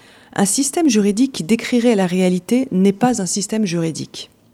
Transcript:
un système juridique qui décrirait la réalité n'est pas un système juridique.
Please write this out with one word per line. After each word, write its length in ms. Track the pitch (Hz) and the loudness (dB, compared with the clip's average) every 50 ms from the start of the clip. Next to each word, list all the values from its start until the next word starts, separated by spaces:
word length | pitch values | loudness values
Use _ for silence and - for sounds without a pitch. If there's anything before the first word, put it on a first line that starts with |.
| - - - - - - - | -20 -20 -20 -20 -20 -8 -2
un 120 | - 202 | -2 0
système 420 | 190 - - 277 - - 349 339 | 0 0 -2 -2 -2 -2 0 2
juridique 460 | 294 208 214 196 202 196 214 269 262 - | 2 4 4 2 2 2 2 0 0 -2
qui 100 | - 165 | -4 -2
décrirait 520 | 160 226 226 - - 254 240 226 247 226 | 0 0 0 0 0 0 2 2 2 2
la 120 | 196 190 | 2 0
réalité 600 | 175 180 185 185 180 180 180 - - 233 254 262 - | 0 0 2 2 2 0 0 -2 0 0 0 0 0
n'est 220 | - 185 190 202 196 | 0 2 2 2 2
pas 280 | 196 - 247 240 233 | 2 0 0 0 -2
un 40 | 190 | -4
système 400 | 175 - 208 190 - 220 220 214 | -4 -4 -6 -6 -4 -4 -2 -2
juridique. 680 | 175 170 170 165 165 143 - 135 - - - - - _ _ _ _ | -2 -2 -2 -4 -4 -6 -8 -12 -12 -14 -18 -18 -20 _ _ _ _